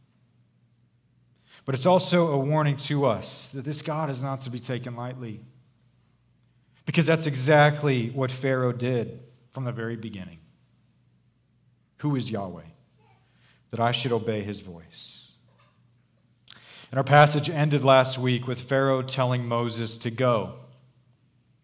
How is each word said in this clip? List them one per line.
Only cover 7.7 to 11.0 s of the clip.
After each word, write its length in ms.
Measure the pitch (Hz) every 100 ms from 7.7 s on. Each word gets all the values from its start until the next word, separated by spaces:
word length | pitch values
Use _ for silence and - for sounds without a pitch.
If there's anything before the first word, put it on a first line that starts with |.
| 147 147 127 113
what 220 | 131 127
Pharaoh 400 | - 135 131 123
did 480 | 117 123 120 107 - - _ _
from 100 | 135
the 80 | 123
very 240 | 117 113
beginning. 460 | 117 110 95 90 82 _ _ _ _ _ _